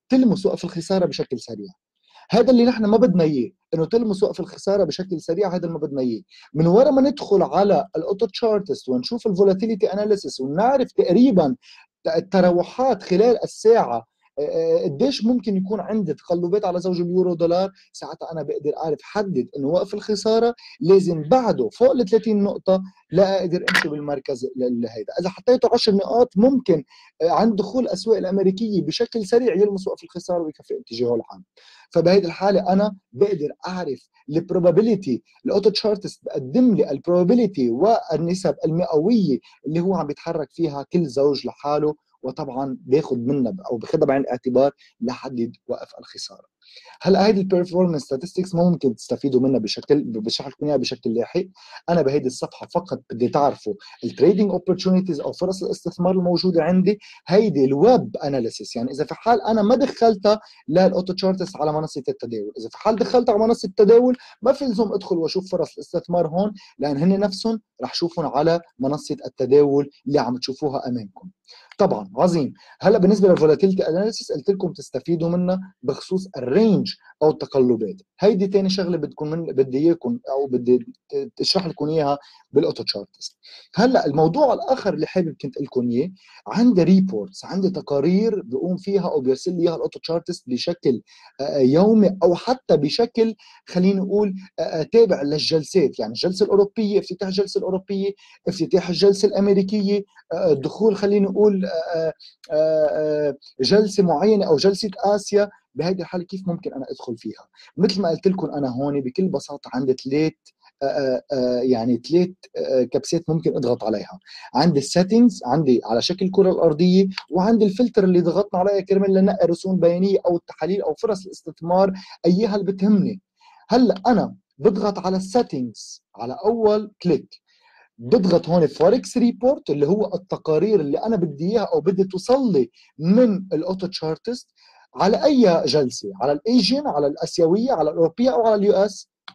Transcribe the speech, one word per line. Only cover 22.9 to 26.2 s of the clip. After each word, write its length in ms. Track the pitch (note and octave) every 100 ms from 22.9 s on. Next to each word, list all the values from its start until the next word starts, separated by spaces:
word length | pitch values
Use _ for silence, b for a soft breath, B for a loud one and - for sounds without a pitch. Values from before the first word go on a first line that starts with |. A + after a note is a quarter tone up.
| B B
لا 300 | D#3+ F#3+ F#3+
أقدر 240 | F3 F3 -
أمشي 180 | - E3
بالمركز 560 | D3 D3 C#3 C#3 C3
ل-، 360 | B2+ B2+ B2+ A#2
لهيدا. 320 | A2+ A2+ G2+ -
إذا 80 | F#3
حطيته 400 | - - B3+ A3+
عشر 220 | A#3 -
نقاط، 360 | G3 - A#3